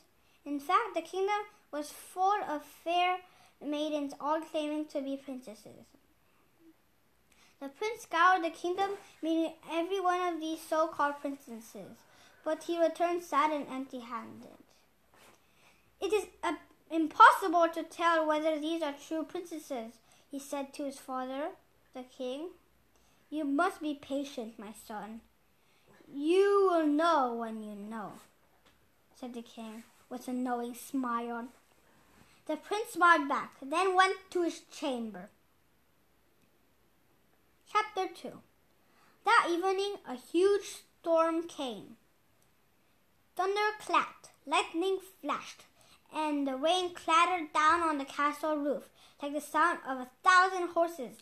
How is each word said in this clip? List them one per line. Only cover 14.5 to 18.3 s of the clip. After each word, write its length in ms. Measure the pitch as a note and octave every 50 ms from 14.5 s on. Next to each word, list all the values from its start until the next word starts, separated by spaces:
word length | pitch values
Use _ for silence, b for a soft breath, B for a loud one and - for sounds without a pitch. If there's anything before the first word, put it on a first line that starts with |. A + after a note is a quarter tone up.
| - - - _ _ _ _ _ _ _ _ _ _ b b b b b b b b b b b b b b b b b
"It 140 | - F4 G#4+
is, 140 | G4+ F#4 - - - -
uh, 140 | E4+ D#4 - - _ _ _ _ -
impossible 800 | D#4 E4 D#4+ D4 - - G#4+ B4 B4 A#4+ G4 F#4 D#4+ F4 E4 E4
to 120 | E4 E4 D#4+
tell 440 | - - - E4+ E4+ E4 D#4+ D#4
whether 320 | D#4